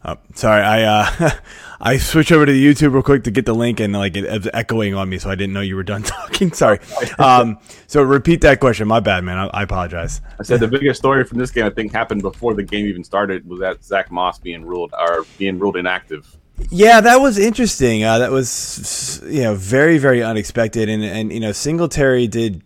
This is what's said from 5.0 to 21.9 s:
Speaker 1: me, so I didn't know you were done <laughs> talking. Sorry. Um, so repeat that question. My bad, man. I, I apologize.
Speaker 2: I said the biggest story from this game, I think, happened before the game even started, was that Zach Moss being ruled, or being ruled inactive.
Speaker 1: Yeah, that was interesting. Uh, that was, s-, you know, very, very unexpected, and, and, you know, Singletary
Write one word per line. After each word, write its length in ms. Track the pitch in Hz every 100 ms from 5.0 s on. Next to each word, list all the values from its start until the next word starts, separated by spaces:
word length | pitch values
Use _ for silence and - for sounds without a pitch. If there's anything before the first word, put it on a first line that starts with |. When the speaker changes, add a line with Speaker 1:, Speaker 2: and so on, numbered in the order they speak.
| 95
Speaker 1:
me, 100 | 92
so 100 | 98
I 60 |
didn't 180 | 95 98
know 80 | 98
you 140 | 98
were 80 | 95
done 200 | 95 101
<laughs> 20 |
talking. 480 | 104 - - - 185
Sorry. 260 | - 117 107 - - - -
Um, 400 | 135 127 117 104 _ - _
so 140 | 147
repeat 380 | 131 139 160 170
that 180 | 151 135
question. 260 | 131 107 107
My 140 | 113
bad, 240 | 107 92
man. 140 | 90 90
I, 80 | 95
I 140 | -
apologize. 560 | 101 95 87 87 82 - - -
Speaker 2:
I 60 |
said 160 | 104 120
the 80 | 113
biggest 320 | 135 139 -
story 240 | 135 135
from 140 | 123 120
this 120 | 127
game, 160 | 123 107
I 40 |
think, 220 | 113 107
happened 300 | 110 113 104
before 320 | 95 - 117
the 80 | 104
game 240 | 95 104 104
even 160 | 87
started, 460 | 85 98 101 95 87
was 100 | 90
that 260 | 95 90
Zach 260 | - 95 -
Moss 260 | 87 90 -
being 260 | 90 85
ruled, 300 | 82 90 85 -
or 280 | 85 85 80 -
being 220 | 98 90
ruled 180 | 98 90
inactive. 600 | 90 92 _ 76 _ - _ - -
Speaker 1:
Yeah, 300 | 175 214 226
that 160 | 226 254
was 200 | 269 196
interesting. 680 | 214 226 226 - 127 110
Uh, 140 | 110 113
that 100 | 123
was, 180 | 135 123
s-, 720 | - - - - - - -
you 180 | 80 143
know, 140 | 117 101
very, 420 | 95 131 160 160
very 240 | 135 123
unexpected, 680 | 113 107 101 120 113 120 107
and, 140 | 107
and, 300 | 107 104 107
you 80 | 110
know, 120 | 110
Singletary 760 | 98 143 165 165